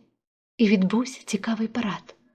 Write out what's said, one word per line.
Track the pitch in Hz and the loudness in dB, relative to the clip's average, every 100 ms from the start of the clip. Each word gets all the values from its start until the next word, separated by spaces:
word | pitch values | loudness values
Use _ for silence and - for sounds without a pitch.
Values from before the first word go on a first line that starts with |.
| _ _ _ _ _ - | _ _ _ _ _ 2
І | 214 | 4
відбувся | 202 185 220 254 - - | 4 4 2 -2 -6 -6
цікавий | 202 226 220 220 | -6 -4 -4 -4
парад. | 240 208 190 - - _ | -4 -4 -6 -12 -20 _